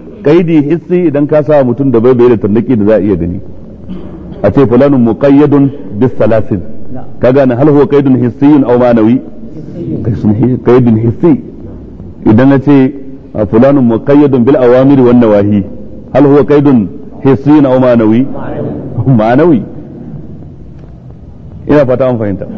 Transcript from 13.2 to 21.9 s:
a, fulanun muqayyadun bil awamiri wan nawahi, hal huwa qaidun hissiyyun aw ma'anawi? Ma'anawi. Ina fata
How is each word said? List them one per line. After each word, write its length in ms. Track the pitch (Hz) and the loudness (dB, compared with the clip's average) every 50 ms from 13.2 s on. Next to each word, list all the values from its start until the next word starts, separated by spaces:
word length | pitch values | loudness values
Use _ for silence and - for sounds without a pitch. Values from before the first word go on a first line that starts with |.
| - - | -16 -10
a, 140 | - 107 107 | -6 -6 -4
fulanun 380 | 92 107 113 127 139 143 143 123 | 0 2 2 4 4 4 2 2
muqayyadun 580 | 117 113 107 - 143 143 143 147 139 135 127 113 | 0 0 0 0 2 2 2 4 2 2 2 2
bil 120 | - - | 2 2
awamiri 440 | - 127 120 127 127 135 139 143 135 | 2 2 4 4 4 4 4 4 4
wan 160 | 123 123 123 123 | 4 4 4 4
nawahi, 460 | 117 107 104 101 101 104 104 101 92 - - - - - - - - - | 4 4 2 2 2 0 0 -2 -2 -4 -10 -16 -16 -18 -18 -18 -8 -2
hal 120 | - 127 147 | 0 2 4
huwa 180 | 139 143 147 131 | 4 4 4 2
qaidun 440 | - 143 147 139 143 131 113 98 87 - - - - - - - | 2 2 2 4 4 2 2 0 -2 -6 -14 -18 -18 -10 -4 0
hissiyyun 400 | 135 131 - - 143 151 151 139 | 0 0 0 2 2 4 4 4
aw 120 | 131 127 131 | 2 2 2
ma'anawi? 460 | 127 123 120 117 110 107 110 120 135 139 - - - - - - - - - - - - - - - | 2 2 2 2 2 2 2 2 0 -2 -4 -8 -8 -10 -8 -8 -8 -8 -10 -10 -12 -10 -6 -4 0
Ma'anawi. 560 | 135 131 107 107 113 123 139 165 180 147 101 87 - - - - - - - - - - - - - - - - - - - - - - - - - - - - - - - - - - - - - - - - - | 0 2 2 2 2 2 2 2 2 2 0 -2 -6 -12 -16 -16 -16 -18 -18 -16 -16 -16 -16 -16 -16 -18 -18 -18 -18 -20 -20 -20 -20 -20 -20 -20 -20 -20 -20 -20 -20 -20 -20 -20 -20 -20 -20 -20 -20 -20 -10 -4 0
Ina 180 | 143 151 139 | 2 2 2
fata 220 | 123 | 2